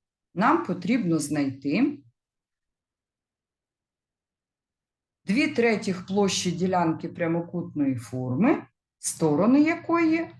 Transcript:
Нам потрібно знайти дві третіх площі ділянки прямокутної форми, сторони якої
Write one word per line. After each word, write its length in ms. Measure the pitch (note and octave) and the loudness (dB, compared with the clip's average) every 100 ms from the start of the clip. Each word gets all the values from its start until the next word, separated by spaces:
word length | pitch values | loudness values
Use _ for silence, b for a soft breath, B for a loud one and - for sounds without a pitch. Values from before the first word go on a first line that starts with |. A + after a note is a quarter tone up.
| _ _ _ | _ _ _
Нам 320 | E3+ B3 E4+ E4 | 0 2 2 0
потрібно 520 | E3+ F3+ B3 F3 D#3+ | -6 -2 0 0 -2
знайти 800 | C#3+ D3 C3+ - C#3 F#3 D4 - _ _ _ _ _ _ _ _ _ _ _ _ _ _ _ _ _ _ _ _ _ _ _ _ _ _ _ _ _ _ _ _ | 0 -2 -2 -4 -4 0 0 -2 _ _ _ _ _ _ _ _ _ _ _ _ _ _ _ _ _ _ _ _ _ _ _ _ _ _ _ _ _ _ _ _
дві 240 | - A#3 D#4 | -2 0 2
третіх 580 | A#3+ A#3 G#3 G3 F3+ - | 2 2 0 -2 -6 -2
площі 440 | G3+ G3 - F3+ | 0 2 0 -2
ділянки 580 | D#3 F#3 F3+ E3 D#3+ F3 | -2 0 2 0 -2 -8
прямокутної 880 | - E3 E3+ E3+ F3 E3 D3+ C#3 B2 | -4 -2 -2 -4 -8 -6 -2 -2 -2
форми, 720 | - B2+ B2+ B2+ B3+ - - _ _ _ | -6 -6 -4 2 2 2 -4 _ _ _
сторони 640 | - - D#3+ D3 G#3+ C#4+ | -10 0 0 4 4 6
якої 680 | D#4 E4+ - E4+ D#4+ E4 F4 | 4 0 0 2 2 2 -2